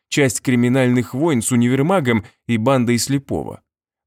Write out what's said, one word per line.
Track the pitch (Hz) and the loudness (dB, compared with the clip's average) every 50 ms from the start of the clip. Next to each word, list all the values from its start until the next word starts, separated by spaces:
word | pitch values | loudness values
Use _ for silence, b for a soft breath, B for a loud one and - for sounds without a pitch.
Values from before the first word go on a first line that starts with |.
| _ _ | _ _
часть | - - 143 131 - - | -2 0 0 0 0 -2
криминальных | - - 123 120 120 123 120 135 131 123 123 123 120 - - | -2 0 2 2 2 2 2 2 2 2 2 0 -2 -2 -4
войн | 127 151 175 156 120 | -4 -2 0 0 -2
с | 104 - | -2 0
универмагом | 127 120 120 120 127 135 139 165 196 190 147 123 117 110 98 B B B _ - | 0 2 2 2 2 2 0 2 0 0 2 2 0 0 -2 B B B _ -4
и | 120 113 | -4 0
бандой | 107 127 139 131 123 110 120 117 | 0 0 0 2 2 0 0 0
Слепого. | - - 135 139 139 - 110 82 67 52 50 - _ _ _ _ _ _ _ _ _ | 0 -2 -4 -4 -4 -4 -6 -6 -6 -8 -12 -16 _ _ _ _ _ _ _ _ _